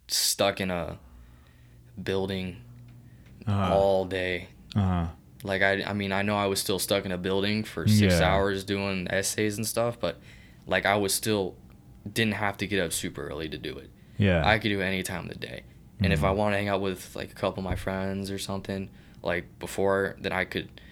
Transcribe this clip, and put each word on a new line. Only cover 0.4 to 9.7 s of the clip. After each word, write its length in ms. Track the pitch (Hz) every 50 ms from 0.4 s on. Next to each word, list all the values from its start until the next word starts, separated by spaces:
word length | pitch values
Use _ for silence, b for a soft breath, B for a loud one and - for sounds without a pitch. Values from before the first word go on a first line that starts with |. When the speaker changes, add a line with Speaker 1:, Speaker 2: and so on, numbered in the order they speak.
| 101 98 98 -
Speaker 1:
in 100 | 98 92
a 260 | 90 85 82 82 - - - b b b b b b b b b b b b b b b b b - -
building 560 | 90 - 95 95 95 95 98 92 92 92 90 - - - - - - B B B B B B B B B - - -
Speaker 2:
Uh-huh. 260 | 107 101 101 98 92 95
Speaker 1:
all 300 | 98 98 98 95 95 95
day. 420 | 92 92 92 92 92 90 87 92 - - - - - -
Speaker 2:
Uh-huh. 320 | 107 98 92 92 87 85 82 - - - - - - -
Speaker 1:
Like, 180 | 98 98 95
I, 220 | 98 98 98 98 -
I 100 | - 101
mean, 180 | 101 101 98
I 100 | 98 98
know 140 | 101 104 104
I 120 | 104 101
was 120 | 98 98 98
still 200 | - - 98 90
stuck 260 | - - 104 101 95
in 60 | 98
a 60 | 90
building 460 | 90 90 92 95 98 98 104 107 110 107
for 240 | - - 85 80
six 320 | 104 107 104 101 95 90 85
Speaker 2:
Yeah. 100 | 92 92
Speaker 1:
hours 340 | 95 98 98 101 98 95 92
doing 440 | 101 101 98 98 98 95 95 90 92
essays 480 | 95 95 98 - - - 107 107 104
and 80 | 107 110
stuff, 340 | 104